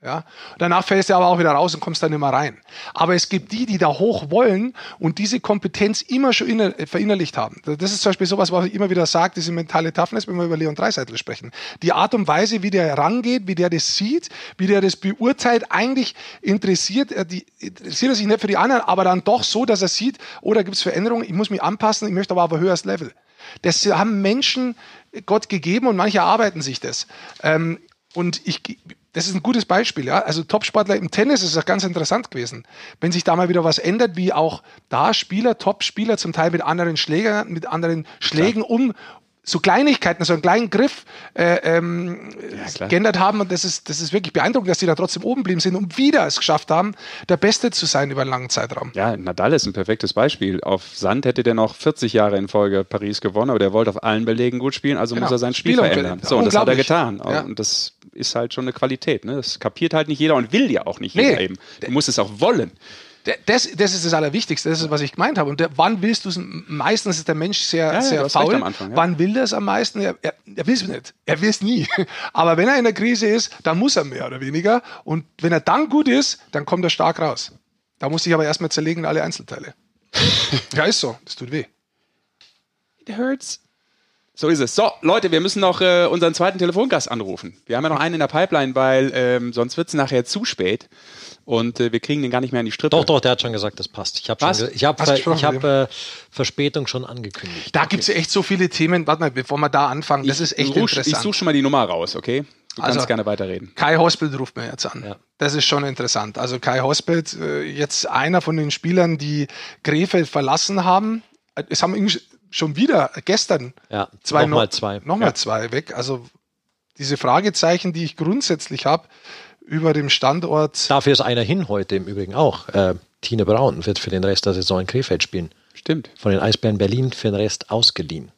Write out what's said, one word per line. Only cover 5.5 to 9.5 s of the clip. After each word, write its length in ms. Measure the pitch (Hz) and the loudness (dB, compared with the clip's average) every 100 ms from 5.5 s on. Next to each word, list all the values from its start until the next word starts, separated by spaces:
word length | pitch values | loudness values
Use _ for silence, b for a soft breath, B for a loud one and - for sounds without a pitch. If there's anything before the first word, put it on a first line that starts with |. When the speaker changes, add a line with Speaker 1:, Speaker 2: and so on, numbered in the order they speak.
| 208 190 - 208 214 | 0 0 0 0 0
Speaker 1:
immer 320 | - 254 269 | -2 0 2
schon 140 | 226 262 | 2 0
inner-, 320 | 226 202 - | 2 0 0
äh, 80 | 160 | -6
verinnerlicht 500 | 175 208 202 156 - | -2 0 0 0 -2
haben. 240 | 110 - - | -6 -6 -8
Das 260 | 151 185 | -4 -2
ist 100 | 202 | 0
zum 80 | 214 | 0
Beispiel 160 | 185 185 | 2 0
sowas, 260 | 196 180 | 0 2
was 140 | 175 180 | 2 0
ich 80 | |
immer 160 | 208 202 | 0 0
wieder 160 | 180 165 | 2 2
sage, 280 | 170 180 - | 2 2 0
diese 160 | 165 | -4